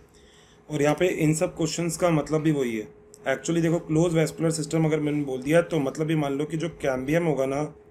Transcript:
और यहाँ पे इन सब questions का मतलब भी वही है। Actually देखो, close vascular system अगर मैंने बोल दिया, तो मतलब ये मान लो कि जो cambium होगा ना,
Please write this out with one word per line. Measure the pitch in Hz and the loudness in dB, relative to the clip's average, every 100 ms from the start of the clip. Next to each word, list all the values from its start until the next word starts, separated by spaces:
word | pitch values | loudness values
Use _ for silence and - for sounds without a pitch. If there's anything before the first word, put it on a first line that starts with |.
| - - - - - - - | -20 -20 -20 -20 -20 -20 -6
और | 151 | 0
यहाँ | 147 | 2
पे | 143 180 | 2 0
इन | - 151 | 2 2
सब | 156 180 - | 2 -2 -2
questions | 160 - 170 160 | -4 -2 -4 0
का | 180 | 2
मतलब | 156 143 151 | 2 2 0
भी | 156 | 2
वही | 143 123 110 | 2 0 -4
है। | 104 - - - 131 | -8 -14 -20 -8 -4
Actually | 135 - 170 | -2 0 0
देखो, | 165 170 | 2 0
close | 165 156 180 | 0 2 2
vascular | 165 156 - 160 | 2 0 0 -2
system | 160 147 165 | -2 -2 0
अगर | 156 151 | 2 2
मैंने | 147 147 | 0 -2
बोल | 139 131 | -2 -4
दिया, | 127 165 | 2 2
तो | 170 160 | 2 0
मतलब | 135 156 156 | -2 -2 0
ये | 156 | 0
मान | 143 | 0
लो | 139 | -2
कि | 151 160 | -2 -4
जो | 165 | -6
cambium | - 143 131 131 165 | -4 -2 -2 0 0
होगा | 170 131 135 | 2 0 0
ना, | 139 151 - - | -2 -4 -8 -20